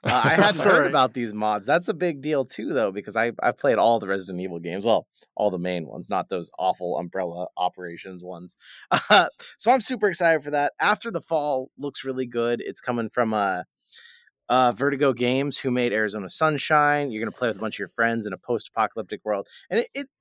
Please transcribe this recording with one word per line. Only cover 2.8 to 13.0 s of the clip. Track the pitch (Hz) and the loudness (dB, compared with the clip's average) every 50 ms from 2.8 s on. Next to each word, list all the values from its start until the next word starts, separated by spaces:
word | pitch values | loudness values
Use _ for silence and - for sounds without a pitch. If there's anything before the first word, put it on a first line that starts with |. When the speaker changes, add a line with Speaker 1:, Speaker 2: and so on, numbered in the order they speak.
| 110 98 | 0 0
Speaker 1:
because | 95 104 - 110 98 | -2 -6 -8 -4 -2
I, | 113 117 120 - - | 0 0 0 -2 0
I | - 120 | -2 -2
played | 117 - - 139 117 104 | 0 2 2 2 4 6
all | 95 117 117 110 | 6 6 4 2
the | 104 95 | 2 -2
Resident | 98 98 92 92 92 87 | -2 -2 -2 -6 -6 -6
Evil | 92 92 87 85 | -6 -6 -8 -8
games. | 82 87 87 98 98 | -6 -6 -6 -2 2
Well, | 117 107 87 - _ _ - - _ _ | 2 2 2 0 _ _ -20 -20 _ _
all | - 104 104 | -2 0 0
the | 92 87 | 0 -2
main | 87 92 90 87 80 | -2 -2 -4 -4 -6
ones, | 64 53 90 - - | -8 -12 -14 -8 -4
not | 104 92 85 - | -4 -4 -2 -2
those | 95 90 85 - - - | -6 -6 -8 -10 -8 -2
awful | 90 92 90 - 90 87 80 71 | -2 -2 0 -2 -4 -4 -4 -4
Umbrella | 90 87 - 95 92 85 85 87 90 - - | -6 -6 -6 -6 -6 -4 -6 -8 -10 -10 -6
Operations | - 90 90 - 92 90 85 85 85 - 95 92 87 | -4 -4 -4 -4 -6 -10 -12 -12 -12 -14 -16 -16 -14
ones. | 90 90 90 85 90 87 - _ | -14 -14 -14 -14 -16 -18 -20 _
<laughs> | - - - - - _ 175 - - - | -20 -20 -20 -20 -4 _ -2 -2 2 4
Uh, | 220 196 165 143 - - - - - - | 6 6 6 4 -2 -10 -18 -20 -10 -2
so | - 220 | 2 4
I'm | 262 262 | 4 4
super | - - 262 196 214 196 | 4 0 0 2 0 0
excited | 165 - 180 165 160 151 | 2 2 4 4 2 2
for | 147 147 | 0 0
that. | 147 143 143 - - - | 0 0 0 0 0 0
After | 156 185 214 - - 233 | 2 2 2 0 -2 -4
the | 185 160 | -4 -6
Fall | - - 165 156 143 147 139 131 131 - _ | -4 -2 0 0 0 0 0 -2 -2 -6 _
looks | - 139 143 - - - | -8 -8 -4 -4 -4 -4
really | 135 127 131 131 | -2 -4 -4 -4
good. | 120 120 117 117 117 120 113 - | -2 -2 0 0 0 0 -2 -4
It's | - 104 - | -6 -8 -6
coming | - 131 120 120 | -4 -2 -2 -2